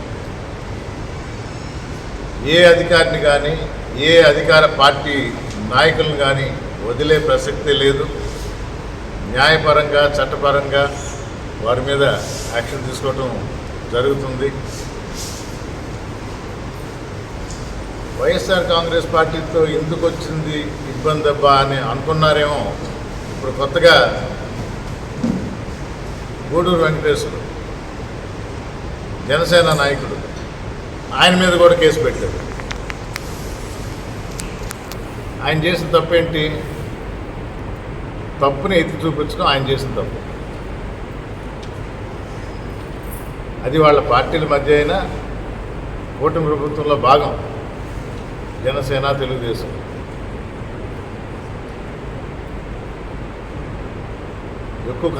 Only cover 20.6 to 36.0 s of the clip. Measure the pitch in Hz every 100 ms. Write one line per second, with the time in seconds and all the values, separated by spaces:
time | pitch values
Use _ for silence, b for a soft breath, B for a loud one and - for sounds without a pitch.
20.6 | 147 - - 127 156 151 147 139 143 139
21.6 | 139 135 117 123 139 156 156 151 147 143
22.6 | 101 - - - - - - - 131 127
23.6 | 143 165 170 147 117 107 - - - -
24.6 | - - - - - - - - - -
25.6 | - - - - - - - - - 156
26.6 | 185 170 160 151 156 143 147 143 - -
27.6 | - - - - - - - - - -
28.6 | - - - - - - - 151 165 175
29.6 | 160 147 139 143 113 101 - - - -
30.6 | - - - - - 131 175 185 185 175
31.6 | 175 170 160 156 160 - - - - -
32.6 | - - - - - - - - - -
33.6 | - - - - - - - - - -
34.6 | - - - - - - - - 135 160
35.6 | 165 170 156 165